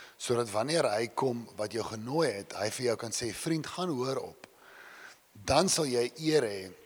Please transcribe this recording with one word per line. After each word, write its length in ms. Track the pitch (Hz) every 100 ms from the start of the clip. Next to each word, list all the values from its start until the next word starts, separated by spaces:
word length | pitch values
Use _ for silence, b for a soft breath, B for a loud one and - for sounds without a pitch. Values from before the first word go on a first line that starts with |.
| B B
sodat 340 | - 120 117
wanneer 380 | 104 127 165 135
hy 160 | 104 117 -
kom 300 | 135 120 110 -
wat 160 | 107
jou 100 | 117
genooi 440 | 101 110 113 151 156
het, 260 | 101 98 -
hy 100 | 107
vir 160 | 117 123
jou 100 | 110
kan 160 | 117
sê, 220 | - 117
"Vriend, 340 | 101 165 160 -
gaan 220 | - 180
hoor 280 | 131 127 131
op." 300 | - - - B B B B B B B _
Dan 380 | - 101 135 185
sal 160 | - 147
jy 260 | 120 123 -
eer 260 | 156 151
hê 280 | 117 98 95 92